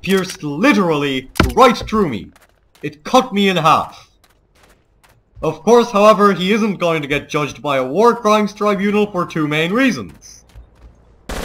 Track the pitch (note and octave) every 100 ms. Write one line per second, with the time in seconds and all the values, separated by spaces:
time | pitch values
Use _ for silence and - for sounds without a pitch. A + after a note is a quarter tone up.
0 | - F#3+ F#3 - D3+ C#3+ A3+ G#3 F3+ D3+
1 | C#3+ C3 C3 - - G3 B3 - - G#3+
2 | F#3 G#2+ D2+ _ _ _ _ _ D3 -
3 | - B3+ B3+ G3 G3 F3+ D#3 C3 F2 -
4 | - _ _ _ _ _ _ _ _ _
5 | _ _ _ - D3+ D3+ - A#3+ A3+ G3+
6 | G#3 G#3 G3+ F3 F#3 A3 G#3+ E3+ F3 D#3+
7 | C#3+ C#3+ C#3 D3+ C#3+ - C#3 C3+ B2+ D#3
8 | A#3 A#3 G#3+ G#3+ G#3 - G#3 G3 G3+ G#3
9 | G#3 F3+ E3 E3 D3+ D3+ E3 G#3+ C4+ D#3+
10 | F2+ C#2+ - - _ - - _ - _
11 | _ _ - -